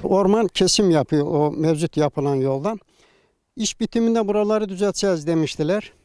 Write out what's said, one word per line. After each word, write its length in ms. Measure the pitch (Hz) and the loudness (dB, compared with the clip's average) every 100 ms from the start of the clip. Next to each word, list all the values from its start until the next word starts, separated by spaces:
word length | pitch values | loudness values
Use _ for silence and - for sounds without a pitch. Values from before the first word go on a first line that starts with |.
Orman 440 | - 190 190 214 214 | 2 2 4 2 2
kesim 420 | - 185 - 202 | 2 0 4 4
yapıyor 380 | 160 127 151 143 | 4 2 0 0
o 240 | 160 147 | 0 0
mevcut 460 | 156 160 156 160 - | 0 -2 0 -2 0
yapılan 380 | 147 139 143 139 | -2 0 -2 0
yoldan. 440 | 131 135 160 214 _ _ _ _ _ _ _ - | -2 -2 -4 -6 _ _ _ _ _ _ _ -8
"İş 240 | 214 - | -8 -4
bitiminde 480 | 220 233 226 226 208 | -4 0 0 0 0
buraları 420 | 208 208 214 214 | 0 0 0 -2
düzelteceğiz." 580 | 185 202 185 202 170 147 | -2 -4 0 -2 -2 0
demiştiler. 680 | 165 156 - 156 202 - _ | 0 0 -2 -2 -2 -4 _